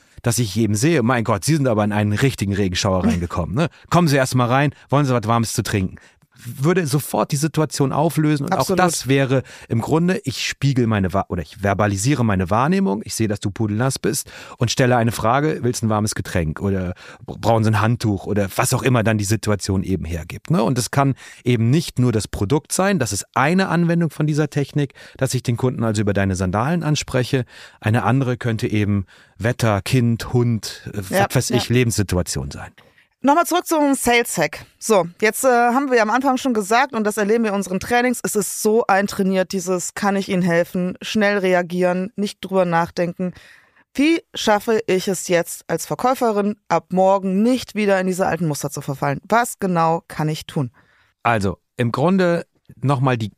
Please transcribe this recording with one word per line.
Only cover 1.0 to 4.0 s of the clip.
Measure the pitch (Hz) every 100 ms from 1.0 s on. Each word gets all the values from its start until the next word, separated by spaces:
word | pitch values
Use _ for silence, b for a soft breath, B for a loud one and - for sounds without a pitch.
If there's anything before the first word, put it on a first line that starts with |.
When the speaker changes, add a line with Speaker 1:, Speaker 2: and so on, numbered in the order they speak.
Speaker 1:
"Mein | 113 123 110
Gott, | 101
Sie | - 156
sind | 131
aber | 107
in | 104
einen | 104 104
richtigen | 104 135 - 101
Regenschauer | 98 98 90 104 92
reingekommen, | 87 87 85 - 78
ne? | 107 165 B B
Kommen | 170